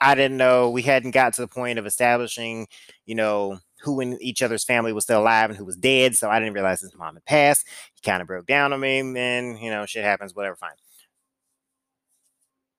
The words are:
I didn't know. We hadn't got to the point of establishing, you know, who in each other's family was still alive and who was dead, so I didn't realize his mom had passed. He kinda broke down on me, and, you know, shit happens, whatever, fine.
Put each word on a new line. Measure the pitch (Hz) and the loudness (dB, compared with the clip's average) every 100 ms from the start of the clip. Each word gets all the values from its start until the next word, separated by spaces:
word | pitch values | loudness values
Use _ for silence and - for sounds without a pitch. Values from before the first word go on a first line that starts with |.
I | 135 135 | 4 4
didn't | 135 131 | 2 4
know. | 127 127 123 | 4 6 4
We | 123 | 0
hadn't | 123 131 123 | 2 2 2
got | 123 127 | 2 2
to | - | 0
the | 120 | -8
point | 127 123 117 | -6 -6 -6
of | 104 | -6
establishing, | - 123 120 117 - 117 113 107 - - _ - | 0 2 2 -2 -8 -8 -10 -12 -18 -20 _ -8
you | |
know, | 113 110 104 101 95 - _ | -2 0 0 -2 -8 -16 _
who | 147 135 | -6 -4
in | 123 123 | -4 -6
each | 127 - | -8 -4
other's | 123 113 | -2 -2
family | - 120 113 | -2 0 0
was | 107 | -2
still | - 113 | 0 2
alive | 110 113 110 | 4 4 2
and | 104 | -2
who | 95 | -12
was | 90 | -2
dead, | 127 135 127 113 | 2 4 4 2
so | 107 | 0
I | 113 | 0
didn't | 110 101 | 0 -2
realize | 95 92 | -2 -2
his | 92 - | -6 -14
mom | 82 | -16
had | 80 - | -14 0
passed. | 147 143 147 - - - | 4 4 4 -2 -14 -20
He | _ | _
kinda | - 92 90 | -4 -4 -4
broke | 92 87 | -8 0
down | 143 143 | 2 2
on | 139 | 0
me, | 135 135 | -2 -2
and, | 131 127 123 123 123 110 | -2 -4 -2 -4 -6 -8
you | 113 | -8
know, | 107 101 | -6 -6
shit | 113 | -4
happens, | 104 98 101 | -2 -2 -6
whatever, | 92 98 87 | -10 -10 -10
fine. | 85 71 _ _ _ _ _ _ _ _ _ _ _ _ _ _ _ _ _ _ _ | -16 -18 _ _ _ _ _ _ _ _ _ _ _ _ _ _ _ _ _ _ _